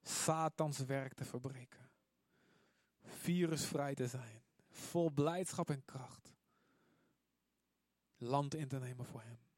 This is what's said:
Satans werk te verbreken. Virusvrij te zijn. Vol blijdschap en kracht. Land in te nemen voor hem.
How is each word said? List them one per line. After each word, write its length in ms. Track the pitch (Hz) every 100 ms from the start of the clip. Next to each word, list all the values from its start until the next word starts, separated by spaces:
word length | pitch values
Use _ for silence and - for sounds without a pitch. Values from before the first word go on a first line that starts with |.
Satans 760 | - - - 160 160 - 156 143
werk 360 | 131 135 131
te 100 | -
verbreken. 640 | 127 123 131 131 123 - - _ _ _ _ _ _ _ _ _ _ _
Virusvrij 920 | - - - 175 170 156 - 147 143
te 120 | 139 127
zijn. 360 | 131 117 110 _ _ _
Vol 420 | - - 170 165
blijdschap 600 | 139 147 175 185 - 165
en 140 | 143
kracht. 480 | - 135 127 - - - _ _ _ _ _ _ _ _ _ _ _ _ _ _ _ _ _ _
Land 380 | 120 135 143
in 140 | 156 139
te 100 | 131
nemen 280 | 123 123 123
voor 160 | 117
hem. 160 | 113 117 _